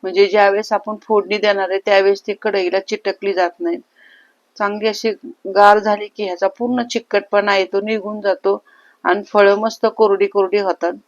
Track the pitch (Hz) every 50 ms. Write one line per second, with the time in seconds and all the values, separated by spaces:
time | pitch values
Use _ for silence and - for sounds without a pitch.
0 | - 190 180 190 202 196 185 214 202 202 196 208 220 - 220 202 208 214 214 208
1 | _ - 220 208 196 180 208 208 202 208 202 196 190 180 190 196 - 220 202 196
2 | 196 196 202 196 _ - 202 - - 214 202 202 185 180 180 190 190 - 214 202
3 | _ 196 196 _ - 196 196 180 180 170 175 _ 175 170 170 - _ _ _ _
4 | _ _ _ _ _ _ _ _ _ _ _ - 214 202 208 214 208 220 208 -
5 | - 226 208 - - - - _ _ 196 190 196 202 202 208 214 202 214 208 202
6 | 208 208 _ - 208 190 180 175 196 190 190 _ 240 240 247 247 240 240 - 233
7 | - _ - 202 196 - - 208 196 208 196 196 190 185 196 196 202 214 220 220
8 | 190 208 214 214 202 202 185 - - 196 196 214 _ _ _ _ _ _ _ _
9 | _ 170 175 202 202 - - 208 202 202 202 202 214 226 214 - - 220 220 -
10 | 220 208 196 190 202 196 - 202 190 185 185 208 202 190 170 - - 170 175 208
11 | _